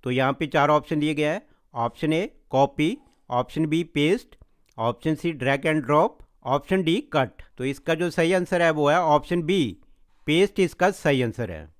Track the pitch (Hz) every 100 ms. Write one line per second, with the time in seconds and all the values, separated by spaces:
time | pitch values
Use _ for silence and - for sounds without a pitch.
0 | - 127 131 139 156 156 147 151 147 156
1 | 147 151 151 175 - _ _ 127 117 -
2 | 160 160 202 _ _ 131 139 - 156 226
3 | _ _ _ 123 123 - 160 156 170 -
4 | 147 214 - - - _ _ - 113 120
5 | 160 151 170 156 120 139 151 156 127 147
6 | 190 - - _ - 139 - 190 165 180
7 | 294 151 131 - - _ 127 135 - 160
8 | 175 160 165 185 180 180 170 156 143 160
9 | 165 147 - 175 156 190 131 85 - -
10 | _ _ - 156 196 - 185 - 180 196
11 | 160 139 120 110 113 82 80 _